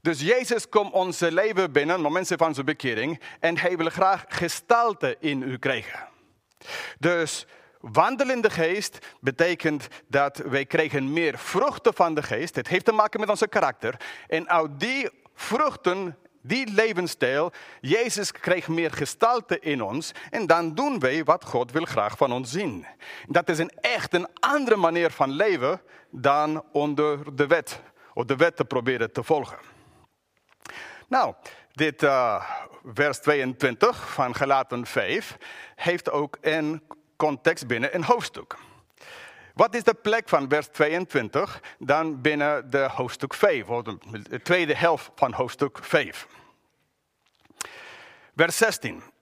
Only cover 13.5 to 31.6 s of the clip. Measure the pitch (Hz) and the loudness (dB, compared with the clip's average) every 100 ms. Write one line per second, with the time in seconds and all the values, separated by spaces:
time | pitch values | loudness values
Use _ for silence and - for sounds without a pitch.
13.5 | 214 151 120 113 - - - - 160 - | 2 0 -2 -6 -6 -14 -16 -6 -4 0
14.5 | 175 156 139 220 269 247 _ _ - - | 0 0 -4 -4 -2 -6 _ _ -16 -4
15.5 | 240 302 - 185 185 185 143 _ _ 123 | 0 0 0 -2 -2 -6 -10 _ _ -4
16.5 | 240 247 202 226 180 175 - 127 139 170 | -2 2 2 2 0 -4 0 0 2 -2
17.5 | - - - 131 214 240 202 196 - - | -6 -20 -12 0 0 0 -2 -6 -6 0
18.5 | 180 156 165 160 - 143 - 226 247 - | 0 0 -2 -2 -2 -6 2 2 2 -2
19.5 | 220 156 139 101 131 - - - 226 180 | -4 -2 -2 -2 -4 -8 -14 -8 -4 4
20.5 | 165 165 156 285 240 127 151 151 170 - | 4 4 0 0 2 0 2 2 2 2
21.5 | 123 120 147 175 113 104 - 139 123 123 | 2 2 0 0 0 0 2 2 2 -4
22.5 | 151 190 98 - - - - - 170 165 | -4 -4 -6 -14 -20 -18 -18 0 0 2
23.5 | 156 160 - - 226 - 175 180 - 254 | -2 -2 -2 -2 -2 0 -2 -2 -2 0
24.5 | 294 254 208 165 170 165 - 135 143 214 | 2 0 2 2 4 0 2 0 2 2
25.5 | 165 131 180 _ - _ 139 139 147 151 | 2 0 -2 _ -20 _ 0 2 2 2
26.5 | 156 - 147 147 143 151 143 147 135 143 | -2 -2 -2 0 2 0 0 -8 -2 2
27.5 | 165 - - - _ - - 120 131 170 | 2 0 -16 -18 _ -12 -8 -2 2 2
28.5 | - 139 127 120 123 110 - 113 156 120 | 2 -2 0 0 0 -2 -4 0 0 0
29.5 | - - _ _ _ _ _ _ _ _ | -12 -20 _ _ _ _ _ _ _ _
30.5 | _ - - - - - 262 143 - - | _ -20 -18 -18 -20 0 2 2 -2 -20
31.5 | - | -20